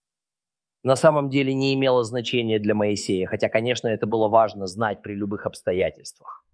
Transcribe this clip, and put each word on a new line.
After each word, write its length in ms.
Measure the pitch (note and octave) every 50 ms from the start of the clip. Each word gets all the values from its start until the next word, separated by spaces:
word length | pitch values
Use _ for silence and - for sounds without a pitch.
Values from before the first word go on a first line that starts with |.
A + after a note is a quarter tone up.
| _ _ _ _ _ _ _ _ _ _ _ _ _ _ _ _ -
на 120 | B2+ C3+
самом 340 | C3 - D#3+ D3+ D3 C#3+ C#3
деле 260 | C3 C#3 C3+ C3+ C3+
не 180 | C3+ C3+ C3+ C3+
имело 300 | C3+ C3+ C3 B2+ B2 A#2
значения 560 | A2 B2 B2+ A#2 - B2+ B2 A#2 A2 A2 G#2+
для 160 | G#2 G#2+ G#2+
Моисея, 500 | G#2+ G#2 G#2 G#2 G2 - - G2+ F2+ F#2
хотя, 240 | F2 - G2+ - A2
конечно, 380 | - A2 A2+ B2 B2 - - A#2
это 180 | A2 G2+ -
было 220 | G#2 A#2 A2+ A2 G#2
важно 400 | A2 A2+ A2+ G#2 G2+ G2+ G2 F#2
знать 340 | F2+ G#2 A2+ G#2+ G2+ -
при 140 | - G#2 G#2
любых 320 | G2+ G#2 G2+ G#2 G2 - F#2
обстоятельствах. 1000 | - - - G2 F2+ F#2 F2+ D#2+ - - - - - _ _ - - - _ _